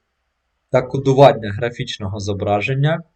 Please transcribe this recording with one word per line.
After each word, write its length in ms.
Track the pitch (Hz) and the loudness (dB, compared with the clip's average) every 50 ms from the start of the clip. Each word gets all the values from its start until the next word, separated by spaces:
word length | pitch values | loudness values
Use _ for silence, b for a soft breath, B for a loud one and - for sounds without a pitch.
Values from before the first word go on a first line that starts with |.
| _ _ _ _ _ _ _ _ _ _ _ _ _ _ | _ _ _ _ _ _ _ _ _ _ _ _ _ _
та 120 | - 127 | -2 -2
кодування 680 | 127 - - 135 135 139 135 131 139 127 120 117 107 101 | -2 -2 -6 -2 0 2 6 8 8 6 6 4 -4 -8
графічного 680 | 98 - 123 117 - - 120 - - - 104 92 107 107 | -6 -6 -6 -6 -6 -8 -10 -10 -10 -10 -10 -8 -8 -8
зображення, 840 | 98 104 101 92 98 101 101 104 101 135 135 135 139 151 165 170 165 _ _ | -6 -6 -6 -4 -2 -2 -2 -2 -2 -2 -2 0 0 0 -2 -4 -6 _ _